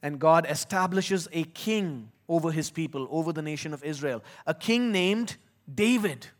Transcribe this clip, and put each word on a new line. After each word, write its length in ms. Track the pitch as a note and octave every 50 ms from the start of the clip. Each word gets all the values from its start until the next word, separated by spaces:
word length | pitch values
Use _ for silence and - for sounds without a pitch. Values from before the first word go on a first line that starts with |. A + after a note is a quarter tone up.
| -
and 160 | C#3+ D3 C#3
God 280 | C#3 D#3 D#3+ E3+ E3 C#3+
establishes 800 | D3 - - - - F#3 F#3 F#3 F3 F#3+ F#3 F#3+ G3 F#3 E3 - -
a 120 | E3 D#3+
king 640 | E3 - - - G#3+ A3 G#3+ G3+ F3 D3 B2 A2 A2 _ _ _ _
over 220 | E3+ E3 D#3 E3+
his 200 | D#3+ D#3+ D3+ D#3
people, 360 | - - D#3+ D3+ D3+ C#3 C3 -
over 220 | C#3+ D#3+ E3 D#3+ E3
the 100 | D#3 D#3
nation 320 | D3+ D3+ C#3+ - E3 D3+
of 100 | C#3 C#3
Israel, 400 | D3 D#3 C#3 C#3 C#3+ B2+ A2+ - - - - -
a 80 | - D#3
king 360 | - - - A3+ A#3+ B3 A#3+
named 460 | G#3+ F#3+ F3+ F#3 G3+ A3 A#3+ - - - _ _ _ _ _ - C#3
David. 560 | C3 G#3 A3 B3 A#3+ G#3 G3 D3 A#2+ - - - _